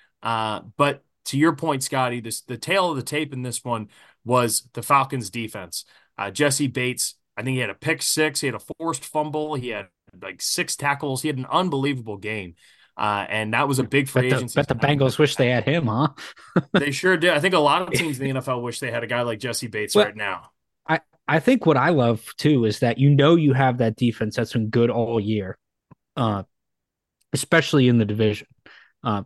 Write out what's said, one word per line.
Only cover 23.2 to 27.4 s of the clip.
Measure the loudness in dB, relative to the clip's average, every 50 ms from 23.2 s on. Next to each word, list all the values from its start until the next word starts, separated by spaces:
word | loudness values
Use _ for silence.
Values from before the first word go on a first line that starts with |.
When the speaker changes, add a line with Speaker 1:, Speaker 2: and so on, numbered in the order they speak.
| 6 6 6
Speaker 2:
you | 6 6 4 4
have | 4 2 2 2 2
that | 0 0 2
defense | 2 0 0 0 0 -4 -4 -2
that's | -4 -4 -2 -2
been | -2 -2 0
good | 2 2 2 2
all | 2 0 -2 0 0 -2
year, | 0 0 -2 -2 -4 -6 -10 -14 _ _ _ _ _ _ -20 _ _ _ _
uh, | -2 0 0 0 -2 -6 -10 _ _ _ _ _ _ _ _ _ _ _ _ _ _ _ _ -6
especially | -6